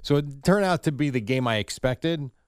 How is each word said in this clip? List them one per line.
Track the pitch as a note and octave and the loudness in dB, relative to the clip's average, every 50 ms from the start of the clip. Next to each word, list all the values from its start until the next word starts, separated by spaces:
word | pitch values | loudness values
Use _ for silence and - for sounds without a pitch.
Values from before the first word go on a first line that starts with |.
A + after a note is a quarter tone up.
So | - - C#3+ | -2 0 0
it | C#3+ D3 C#3+ C#3 - - | 0 0 -2 -8 -2 2
turned | F3 F#3+ G#3 G3 | 2 4 4 4
out | F#3 F3 - - | 2 0 0 0
to | E3 | -2
be | C#3+ C3 D3+ C#3+ | -2 0 0 0
the | B2 B2+ | 0 -2
game | G#2+ G2 C3 C3 B2+ | -2 0 0 0 0
I | A#2+ A2+ | 0 0
expected, | G#2+ G2+ - - - - B2+ B2+ - - E3 E3+ D#3 C#3+ B2+ - _ _ | 0 -2 -4 -6 -4 -2 -2 -2 -2 -2 -2 -2 -4 -6 -8 -12 _ _